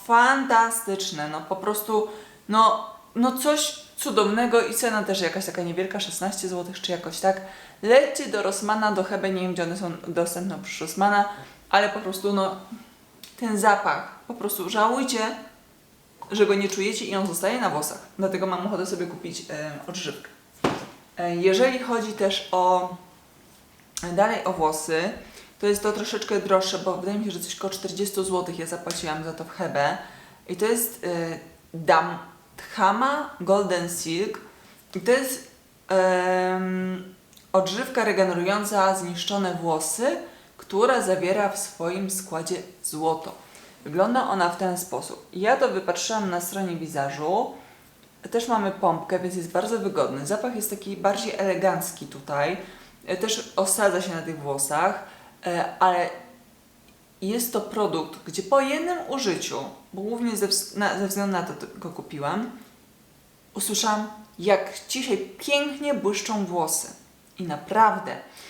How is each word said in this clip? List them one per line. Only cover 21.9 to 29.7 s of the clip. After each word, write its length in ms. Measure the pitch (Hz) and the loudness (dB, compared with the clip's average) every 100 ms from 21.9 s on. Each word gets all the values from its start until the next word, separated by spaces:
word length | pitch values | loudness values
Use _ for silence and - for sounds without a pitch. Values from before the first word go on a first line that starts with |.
| 226 214 | -2 -2
też 360 | 208 190 - - | 0 0 0 0
o 440 | 185 180 180 185 180 - - - - - - - - - - | 4 6 4 2 -6 -16 -20 -20 -20 -20 -20 -20 -20 -14 -10
dalej 420 | 175 175 214 226 180 | -2 2 2 2 -2
o 80 | |
włosy, 560 | 175 156 156 - 160 185 240 - - - - | 0 0 0 -2 0 -2 -6 -14 -20 -20 -2
to 80 | 208 | 0
jest 160 | 202 | 2
to 80 | 214 | 0
troszeczkę 480 | 208 214 208 - 202 | -2 -4 -4 -2 -2
droższe, 400 | 190 190 190 180 | 4 4 4 -2
bo 180 | 190 180 | -2 -2
wydaje 220 | 185 208 | -2 -2
mi 60 | 214 | -2
się, 60 | |
że 80 | 175 | -4
coś 160 | - - | -8 -6
koło 180 | 196 | -6
czterdziestu 500 | - - 165 202 202 | -6 -6 -4 -2 -2
złotych 360 | 190 185 180 170 | 0 0 -2 -6
ja 60 | 165 | -8
zapłaciłam 580 | 170 - - 165 156 | -6 -6 -6 -4 -4
za 100 | 160 | -6
to 100 | 160 | -8
w 60 | 165 | -12
Hebe. 480 | - 170 | -6 -2